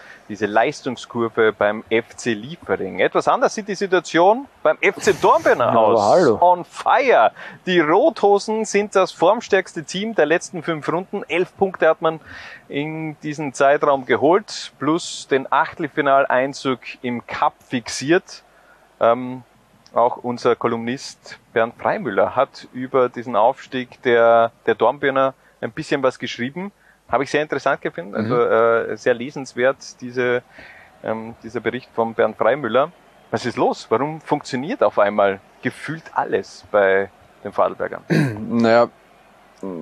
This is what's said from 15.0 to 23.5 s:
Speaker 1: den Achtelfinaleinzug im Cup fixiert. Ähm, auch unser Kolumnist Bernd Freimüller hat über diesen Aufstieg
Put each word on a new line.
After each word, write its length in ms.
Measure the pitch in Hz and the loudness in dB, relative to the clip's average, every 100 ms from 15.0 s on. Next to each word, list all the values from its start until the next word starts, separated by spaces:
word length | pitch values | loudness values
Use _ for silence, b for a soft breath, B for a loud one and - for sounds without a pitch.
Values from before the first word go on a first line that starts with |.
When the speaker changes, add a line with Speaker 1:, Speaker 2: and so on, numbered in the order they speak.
| - - - | -4 -12 -2
Speaker 1:
den 180 | 135 135 | -2 2
Achtelfinaleinzug 1300 | 139 160 - 151 - 143 135 135 127 135 139 139 127 - - | 0 0 -4 -6 -2 2 4 4 2 0 -4 -4 -4 -8 -10
im 220 | 123 120 - | -8 -8 -8
Cup 260 | - 151 - | -2 -2 -4
fixiert. 800 | _ 127 - - 131 175 - - b b b b b _ | _ -8 -6 -8 0 0 0 -16 b b b b b _
Ähm, 420 | 113 120 127 127 123 _ _ _ _ | 2 2 -2 -12 -16 _ _ _ _
auch 240 | - 120 - | 0 0 0
unser 400 | 123 120 127 117 | -6 -2 0 0
Kolumnist 800 | 120 117 117 131 - - - - _ | 0 -2 -4 -8 -10 -18 -20 -20 _
Bernd 220 | 110 113 - | -2 -2 -2
Freimüller 580 | 110 196 147 98 95 | -4 -2 -2 0 0
hat 320 | 123 139 - - | 0 -2 -4 -16
über 380 | 127 127 135 123 | -12 -4 0 0
diesen 260 | 127 117 110 | -2 -4 2
Aufstieg 640 | 113 | 2